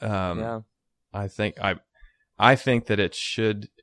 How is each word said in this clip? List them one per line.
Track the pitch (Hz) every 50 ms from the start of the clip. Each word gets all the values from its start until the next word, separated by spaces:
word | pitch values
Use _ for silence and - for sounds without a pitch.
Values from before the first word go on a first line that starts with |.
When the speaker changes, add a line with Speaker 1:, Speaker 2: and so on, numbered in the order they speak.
Speaker 1:
Um, | - 110 104 95 92 90 87 -
Speaker 2:
Yeah. | 113 113 117 110 110 _ _ _ _ _ _ _ _ _
Speaker 1:
I | - 101 101 98
think, | - - 104 101 - -
I, | - 98 90 - _ _ _ _ - - _ _ _ _ _ -
I | 101 120 135
think | 127 - 135 123 117 -
that | - 107 101
it | 98 87 -
should, | - - - - - 113 110 107 104 101 - _ -